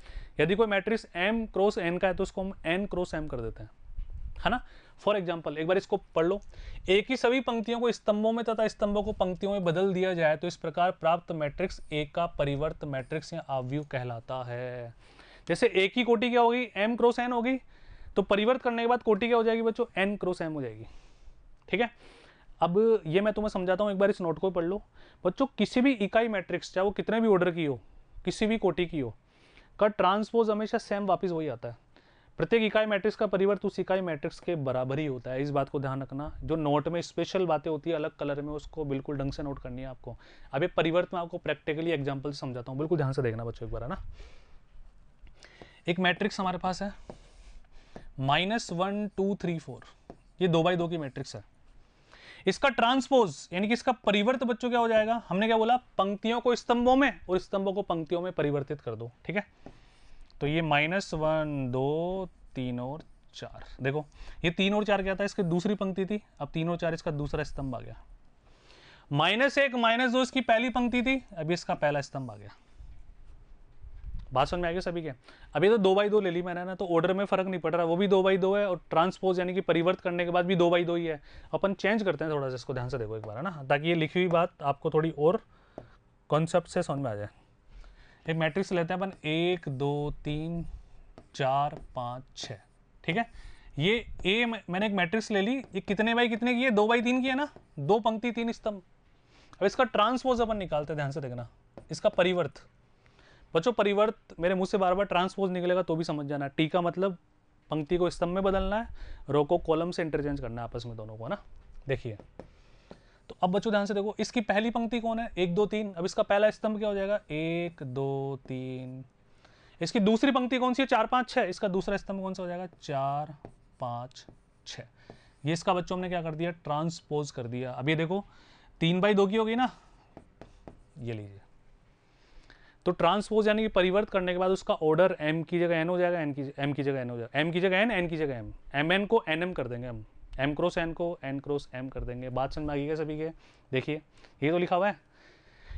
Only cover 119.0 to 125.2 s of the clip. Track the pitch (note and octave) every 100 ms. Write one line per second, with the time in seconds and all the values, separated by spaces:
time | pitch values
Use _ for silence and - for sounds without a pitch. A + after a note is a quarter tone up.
119 | C3 _ _ - _ _ _ - E3+ A#3+
120 | G3 A3 C#4 C4 B3 B3+ B3 B3 C4+ A#3
121 | A3 B3+ B3 B3+ F#3+ F3+ G#3 F#3 F#3 G3
122 | - G3 F#3+ F#3 F3+ F3 F#3 - - C#3
123 | C3+ C#3+ D3+ C#3+ - - _ - B2 A#2+
124 | - - - B2 _ _ - - - _
125 | - -